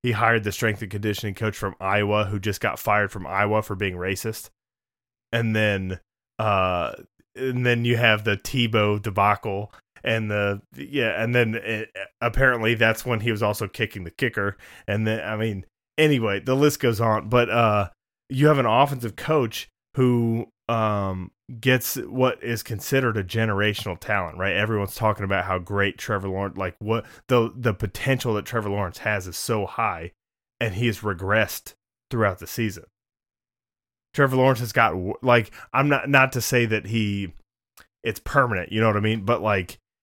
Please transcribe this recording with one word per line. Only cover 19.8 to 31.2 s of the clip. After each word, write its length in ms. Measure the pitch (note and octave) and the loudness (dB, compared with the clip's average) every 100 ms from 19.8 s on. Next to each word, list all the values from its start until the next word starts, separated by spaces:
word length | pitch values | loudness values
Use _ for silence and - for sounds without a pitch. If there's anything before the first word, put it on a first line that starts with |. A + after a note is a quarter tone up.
| _ C3 | _ 2
who, 520 | B2 A#2+ A#2 A2+ - _ - | 4 4 2 0 -4 _ -2
um, 640 | A#2 A2 G#2 G2 F#2 F2+ _ - A2+ | 0 2 0 -2 -4 -8 _ -18 -4
gets 360 | B2+ B2+ - C3 | 2 2 0 -8
what 460 | - B2+ B2+ - | -6 0 0 0
is 180 | A#2+ A2+ | -6 -6
considered 560 | - G#2 - C3+ B2 G#2+ | -6 -8 -2 0 2 0
a 60 | |
generational 760 | F2+ A2+ A2+ G2+ G#2 G2+ G2+ E2+ | -2 -2 0 2 0 0 -6 -8
talent, 380 | - G2+ E2+ D#2 | -4 -2 -2 -4
right? 180 | G2 F2+ | -2 0
Everyone's 380 | G#2+ G#2+ G2 - | 0 0 -2 -2
talking 300 | A2 G#2 G2 | -2 0 0
about 200 | G2 F2+ | 0 0
how 120 | F#2 | -2
great 400 | F2 G2+ G2 - | -2 -2 -2 -2
Trevor 320 | - G2+ G2 | -6 -4 -4
Lawrence, 280 | F#2+ G2 G2 | -4 -6 -6
like, 180 | F2+ - | -8 -6
what 260 | G#2 A2+ - - - | -4 -4 -4 -10 2
the, 240 | B2 A2+ B2+ | 2 2 -2
the 180 | A#2+ | -2
potential 600 | G2 G2+ - C3+ B2+ B2 G#2 | -2 -4 -4 -2 0 0 -2
that 100 | - | -2
Trevor 240 | A#2 G#2 | -4 -2
Lawrence 300 | G2+ F#2 - | -2 -4 -4
has 260 | A2 G2+ F2+ | -4 -4 -4
is 80 | - | -6
so 300 | - A2 F#2+ | -2 -2 -2
high, 460 | - A2 E2+ E2+ - _ _ _ - | -2 -4 -4 -10 -16 _ _ _ -6
and 140 | A#2 F#2+ | -4 0
he 100 | A#2+ | 0
has 140 | G2+ | 0
regressed 760 | G#2 F2 | -4 -4